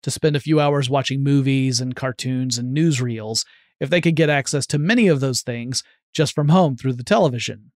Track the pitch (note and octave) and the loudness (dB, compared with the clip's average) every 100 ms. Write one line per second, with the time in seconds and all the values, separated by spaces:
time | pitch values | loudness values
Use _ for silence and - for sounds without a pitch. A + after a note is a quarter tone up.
0 | - - D#3 D3 D3 D#3 D3 C#3+ B2+ C3+ | -6 -2 0 0 0 2 2 0 0 -2
1 | C3 C3+ C#3 C#3 C3+ C3+ C3 A#2+ B2+ B2 | -2 -2 2 2 2 2 0 -2 -4 -6
2 | C3 A#2+ C3 B2+ C3 A#2+ B2 C#3 E3 C3+ | -6 -6 -4 -2 -2 -4 -4 0 2 2
3 | B2 A2+ G#2+ A2+ - _ _ _ C#3 F3 | -2 -6 -6 -6 -6 _ _ _ 0 2
4 | E3+ D#3+ D#3 C#3+ C3 D3 - D3 D#3 A#3+ | 2 2 2 2 0 -4 -2 -2 2 4
5 | G#3 C#3+ C3+ B2 - A#2 A#2+ B2+ - _ | 4 4 0 -2 -6 -8 -6 -8 -8 _
6 | _ - D3 - D3 F3+ E3 B2+ C3 B2 | _ -2 -2 0 4 4 4 0 -4 -4
7 | B2+ G#3+ E3+ A#2+ - - _ | 0 2 2 0 -8 -10 _